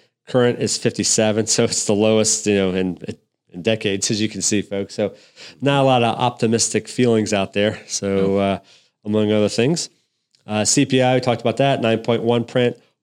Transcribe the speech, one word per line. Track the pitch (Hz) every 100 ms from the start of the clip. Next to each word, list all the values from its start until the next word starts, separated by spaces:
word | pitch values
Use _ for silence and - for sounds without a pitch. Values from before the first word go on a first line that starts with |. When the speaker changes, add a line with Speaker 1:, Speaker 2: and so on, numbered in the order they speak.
| _ _ -
Speaker 1:
Current | 127 120 120
is | 120 -
fifty-seven. | - - 95 - 107 107 107
So | -
it's | 117 - -
the |
lowest, | 104 110 110 107 - 104
you | 101
know, | 95
in, | 92 92 85 - - _ _ _
in | 90
decades, | 113 110 104 98 -
as | 104
you | 107
can | 95
see, | 87 104
folks. | - 98 98
So | - 104 - - - - -
not | 135 139
a |
lot | 135 127
of | 117 -
optimistic | 123 - 117 113 - 107 -
feelings | - 123 113 104
out | 104 98
there. | 101 104 107 -
So, | - 101 98 98 98
Speaker 2:
Yeah. |
Speaker 1:
uh, | 98 95 - _ _ _
among | 107 107 107
other | 107 104
things, | - 123 170 - _ _ _ _ _ -
uh, | 107
C | 104 -
P | 139 131
I, | 127
we | 127
talked | 123 117
about | 120 113
that, | 139 135
nine | 113 110
point | 117 117
one | 113 120
print. | 117 127 123 117 _ _